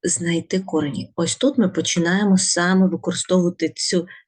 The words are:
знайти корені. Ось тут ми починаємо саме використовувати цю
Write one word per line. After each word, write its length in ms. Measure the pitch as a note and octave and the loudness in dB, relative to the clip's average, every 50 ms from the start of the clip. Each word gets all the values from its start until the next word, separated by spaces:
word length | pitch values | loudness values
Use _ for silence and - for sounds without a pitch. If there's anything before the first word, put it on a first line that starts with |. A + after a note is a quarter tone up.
| - | -2
знайти 560 | F#3 - - F3 E3+ E3+ E3 D#3+ _ - F#3+ | -2 -4 -2 -2 -2 -2 -4 -4 _ -4 -4
корені. 540 | F#3+ F#3+ - D#3 D3+ D3 C#3 - - - _ | -4 -2 -4 -2 -2 -2 -4 -6 -10 -10 _
Ось 200 | - E3+ D#3+ - | -4 -4 -4 -2
тут 220 | - - C4+ C#4 B3+ | 0 0 0 2 2
ми 120 | A3 F#3 | 0 0
починаємо 680 | - - D#3+ - - F3+ E3+ E3+ F3+ G3 G#3 G3+ F#3+ F#3 | 2 -2 -4 -2 -2 -2 0 0 2 2 2 4 2 2
саме 500 | F#3 - - F3 F3 F3 F#3+ F#3+ F#3+ F3+ | 2 0 0 0 2 2 4 4 4 2
використовувати 840 | E3+ E3 - - E3+ - - - F#3 F#3 F3+ F3 F3 _ - D#3 | 0 -2 -4 -6 -6 -6 -2 0 2 2 2 2 0 _ -4 -4
цю 380 | D#3 - - - - F3+ E3 F#3 - - _ | -4 -4 -6 -2 -2 -2 -2 -4 -12 -20 _